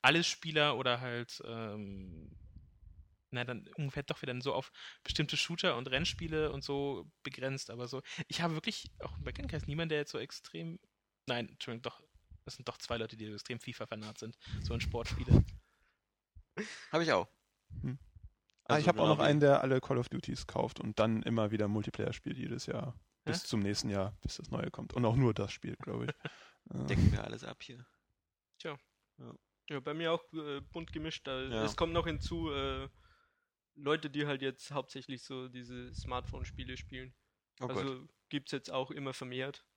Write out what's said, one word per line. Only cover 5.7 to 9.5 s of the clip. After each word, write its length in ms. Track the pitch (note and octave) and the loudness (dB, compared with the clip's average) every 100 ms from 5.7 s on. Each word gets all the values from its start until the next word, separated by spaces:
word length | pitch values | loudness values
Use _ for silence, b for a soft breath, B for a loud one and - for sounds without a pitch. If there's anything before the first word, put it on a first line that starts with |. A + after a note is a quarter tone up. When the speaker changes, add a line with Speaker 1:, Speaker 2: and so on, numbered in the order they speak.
| B2 | 0
Speaker 1:
und 140 | C3 | 0
Rennspiele 600 | C3 F3 - E3+ D#3 D#3 | 0 0 -2 -2 0 0
und 100 | C#3 | -2
so 480 | C#3 C#3 C#3 B2 - _ | -2 -2 0 -4 -8 _
begrenzt, 460 | - - C3 C3+ - | -12 -6 -4 -4 -6
aber 200 | A#2 B2 | -8 -6
so, 120 | C3 B B B | -6 B B B
ich 100 | - | 0
habe 120 | E3+ | 0
wirklich 360 | D#3 - - - - | 0 -2 -6 -10 -10
auch 180 | - - | -10 -6
im 80 | - | -6
Bekanntenkreis 420 | - - | -6 -4